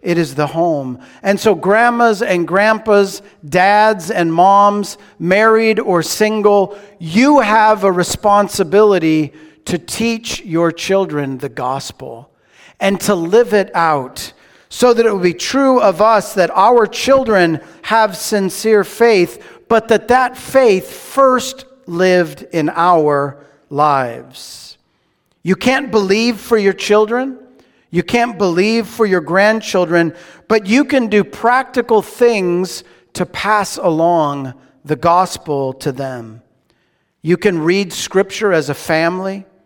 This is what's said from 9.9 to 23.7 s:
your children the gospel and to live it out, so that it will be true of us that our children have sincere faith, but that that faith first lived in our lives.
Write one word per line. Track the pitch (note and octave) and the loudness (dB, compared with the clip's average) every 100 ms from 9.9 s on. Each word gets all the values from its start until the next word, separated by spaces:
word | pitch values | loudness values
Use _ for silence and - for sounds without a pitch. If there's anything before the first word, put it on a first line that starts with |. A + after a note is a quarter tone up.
| - A3+ A3+ A#3 - | -6 -4 -4 -8 -12
your | G#3 E3 E3+ | -6 -2 -2
children | E3 - F#3+ F#3 D3+ C#3 C3 | -2 -4 -2 -2 -4 -6 -8
the | C3+ | -10
gospel | A#2 B2+ C3+ - - C3+ A#2 B2+ _ _ _ - _ | -8 -6 -6 -8 -16 -16 -16 -20 _ _ _ -20 _
and | G3 G3 | -4 -2
to | - G3 | -2 -2
live | E3 G#3+ A3+ | 2 2 4
it | G#3 F#3+ | 0 0
out, | F#3 E3 D3 B2+ - - _ _ _ _ | 0 0 0 -4 -12 -16 _ _ _ _
so | - B3 | 0 2
that | A#3 A3+ | 4 2
it | |
will | G3+ | 2
be | F3+ | -2
true | E3+ - C4+ C4+ B3+ | -2 -4 0 2 4
of | A3+ E3+ | 2 2
us | G#3+ A3 - | 2 2 0
that | G3+ E3+ | -2 0
our | - G#3 B3 G#3+ | 2 4 4 2
children | - - C4+ A#3+ G#3 E3+ D#3 - - | -2 2 2 2 2 2 -2 -8 -20
have | - A3+ A3 E3+ | -2 0 0 -2
sincere | - G#3+ F#3+ - G#3+ G#3+ | -4 -2 -2 -4 2 2
faith, | F#3+ - A#3 G#3 F3 - - - _ | 0 0 2 4 0 -4 -20 -20 _
but | A3+ A3 | -2 2
that | G#3+ A#3+ | -2 2
that | B3 B3+ B3+ | 0 0 -6
faith | - C4+ B3+ F#3+ - | -2 2 4 2 -2
first | - - - C4+ B3+ - - - _ - | -18 -8 2 2 2 -4 -14 -20 _ -10
lived | E3+ F#3 F3+ E3 D3 - | 0 2 2 0 -6 -8
in | E3+ D3+ | -4 -2
our | E3 E3+ F3 D3+ C#3+ C#3+ C#3 - _ | 0 2 4 2 0 -2 -8 -20 _
lives. | _ | _